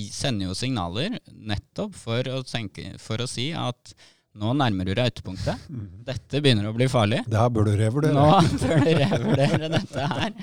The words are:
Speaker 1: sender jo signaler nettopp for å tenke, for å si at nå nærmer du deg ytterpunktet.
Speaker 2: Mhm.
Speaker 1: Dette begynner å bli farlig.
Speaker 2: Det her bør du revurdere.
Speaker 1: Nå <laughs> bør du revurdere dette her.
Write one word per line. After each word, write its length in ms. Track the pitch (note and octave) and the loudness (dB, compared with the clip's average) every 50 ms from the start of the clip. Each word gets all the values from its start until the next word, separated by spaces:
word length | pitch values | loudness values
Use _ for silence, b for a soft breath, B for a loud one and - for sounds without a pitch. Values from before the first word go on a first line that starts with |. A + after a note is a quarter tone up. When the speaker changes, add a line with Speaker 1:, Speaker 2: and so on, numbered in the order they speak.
| G#2 G2+ - | -8 -8 -8
Speaker 1:
sender 340 | - - C#3+ A#2+ G2+ F#2+ | -6 -4 -4 -2 -2 -4
jo 60 | F2+ F#2 | -4 -4
signaler 640 | - - C3 C3 G#2+ F2 E2+ F2 A2 D3+ G#3+ B3+ - - - | -4 -4 -4 -2 -4 -4 -4 -4 -6 -6 -6 -6 -10 -12 -18
nettopp 640 | - - G#2+ G#2+ G#2 G2 - _ _ - G3 G#3+ F#3 | -20 -16 -6 -6 -6 -6 -6 _ _ -8 -8 -8 -10
for 300 | - - A2+ A2+ A#2+ B2+ | -12 -8 -4 -4 -2 -2
å 200 | C3 B2+ C3+ B2+ | -4 -6 -8 -8
tenke, 540 | - - B2 A2 F#2+ - - - F#2+ - - | -6 -8 -8 -8 -8 -10 -12 -12 -12 -14 -14
for 180 | - - A2 | -8 -8 -6
å 100 | G#2+ A#2 | -6 -6
si 240 | - - - A#2+ D3 E3 | -6 -6 -6 -6 -4 -4
at 400 | - B2 B2+ A#2+ - _ - - b b b b b b b _ | -4 -4 -6 -6 -8 _ -20 -20 b b b b b b b _
nå 180 | G#2 G#2 A2 B2 | -4 -2 -2 0
nærmer 300 | D3 C#3 A#2+ G2+ F#2 F#2 | 2 2 2 2 0 -2
du 80 | F#2 F#2+ | -2 0
deg 160 | G#2 B2 A#2+ | 0 0 0
ytterpunktet. 480 | - - - G2 F#2 F#2+ - - - B3+ - - | -2 -4 -12 -12 -10 -6 -6 -6 -6 -6 -10 -12
Speaker 2:
Mhm. 360 | D3+ A#2+ G2+ G2 E2+ G2+ A#2 | -12 -12 -12 -12 -16 -16 -12
Speaker 1:
Dette 340 | C3+ B2 - - _ - C#3+ | -10 -10 -10 -8 _ -4 2
begynner 240 | D3 C#3 B2 G2+ G2+ | 4 4 4 4 2
å 80 | G#2+ A2 | -2 0
bli 140 | A#2 B2+ | 0 0
farlig. 320 | C3 B2 B2 G#2+ G2+ A2+ E3+ B3 | 2 4 4 2 4 2 -2 -2
Speaker 2:
Det 100 | A#2 A2 | 0 2
her 120 | G#2+ A#2 B2 | 4 4 4
bør 160 | A#2+ A2 G#2 | 4 4 4
du 100 | G#2+ G#2 | 4 4
revurdere. 360 | G2+ A2 A2 A#2 D3 D3 D3+ C#3 | 2 2 2 2 2 2 2 4
Speaker 1:
Nå 80 | C#3 C#3+ D3+ F3 G3 E3+ | 6 6 8 8 6 6
<laughs> 160 | - - - - | 4 2 0 0
bør 160 | B3+ E3 D#3 | 2 2 4
du 140 | C#3+ E3 - | 4 4 4
revurdere 760 | D#3+ C#3+ - - - - G#3 - - C#3 C#3+ E3 - D3+ D#3+ | 4 2 2 0 0 0 -2 0 2 2 2 2 0 -2 -2
dette 380 | D#3+ C3+ - - - - C3+ | -2 -4 -4 -4 -6 -4 -4
her. 240 | C#3+ - B2+ D#3 - A3 B | -4 -2 -2 -4 -4 -6 B